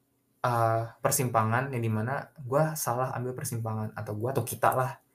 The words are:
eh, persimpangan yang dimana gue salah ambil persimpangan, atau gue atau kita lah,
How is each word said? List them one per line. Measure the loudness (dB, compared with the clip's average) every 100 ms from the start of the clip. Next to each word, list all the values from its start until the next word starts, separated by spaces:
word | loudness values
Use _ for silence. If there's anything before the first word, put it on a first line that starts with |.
| _ _ _ _
eh, | 0 2 4 2 -2 -2
persimpangan | 0 2 2 2 4 2 0
yang | -2
dimana | 0 0 -2 -4 -8 -12
gue | -2 2 2
salah | 0 -2 0 -2
ambil | -2 -4
persimpangan, | -4 -4 -4 -2 -2 -4
atau | -6 -8
gue | -4 -2
atau | 0
kita | -2 2 4
lah, | 4 0 -4 _